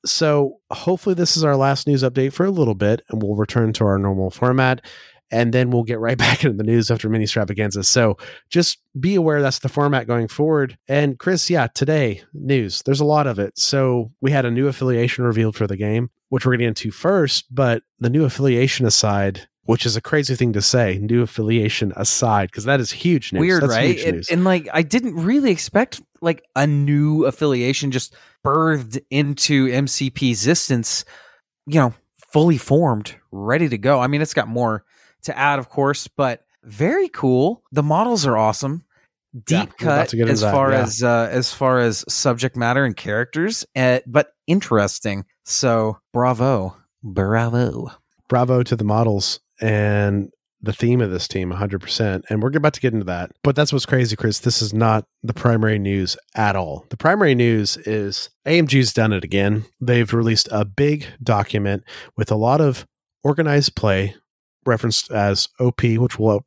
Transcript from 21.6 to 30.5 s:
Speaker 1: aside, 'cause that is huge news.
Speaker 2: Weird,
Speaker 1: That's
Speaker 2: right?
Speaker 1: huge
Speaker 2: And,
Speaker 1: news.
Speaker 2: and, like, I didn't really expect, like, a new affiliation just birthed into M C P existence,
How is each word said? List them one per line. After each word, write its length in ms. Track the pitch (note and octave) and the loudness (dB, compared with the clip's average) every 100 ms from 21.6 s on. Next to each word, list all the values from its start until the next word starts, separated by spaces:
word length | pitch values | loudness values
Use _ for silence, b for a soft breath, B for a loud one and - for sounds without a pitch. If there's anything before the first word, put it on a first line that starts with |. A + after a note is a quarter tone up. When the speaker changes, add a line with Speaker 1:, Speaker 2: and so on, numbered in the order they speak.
| G#2+ - G#2 F2+ | 0 -2 -4 -2
Speaker 1:
aside, 560 | G2 - A#2+ G#2 F#2+ | -2 0 2 2 0
'cause 120 | - | -6
that 140 | A2 C#3 | -2 0
is 140 | A2 | -2
huge 400 | - F3 D#3 - | -2 0 0 0
news. 80 | F#2+ | -2
Speaker 2:
Weird, 220 | F3 F3+ | 2 2
Speaker 1:
That's 100 | C#3 | 2
Speaker 2:
right? 240 | A2+ C3 - | 2 2 0
Speaker 1:
huge 80 | |
Speaker 2:
And, 120 | - E2 | -2 -4
Speaker 1:
news. 120 | - | -2
Speaker 2:
and, 160 | E3+ | 0
like, 240 | F#3 F3+ C#3 | 2 0 0
I 120 | D#3+ | -2
didn't 340 | D#3 B3+ A#3+ E3 | 0 0 -2 -2
really 340 | F3 C#4+ C4 | 0 2 2
expect, 520 | E3+ - G3+ B3+ - _ - | 0 0 -2 -2 -6 _ -4
like, 240 | E3+ D#3+ _ | -4 -4 _
a 120 | C3 D3 | 0 2
new 580 | C#3+ C#3+ D3 D3+ D3+ | 2 2 2 2 2
affiliation 640 | C#3 - D3+ B2 B2 C#3 C#3+ | 0 0 0 0 0 -2 -2
just 240 | B2+ - b b b | -4 -6 b b b
birthed 560 | C#3 D3+ D#3+ D3 A2+ C3 - | -2 2 2 0 -2 -10 -2
into 580 | C#3 C#3+ C#3 - C#3 C3 | 0 0 -2 0 2 2
M 140 | B2+ C#3 | 0 -2
C 240 | - C3 | -2 -4
P 180 | - C3 | -2 -2
existence, 800 | G#2+ A2+ | 0 2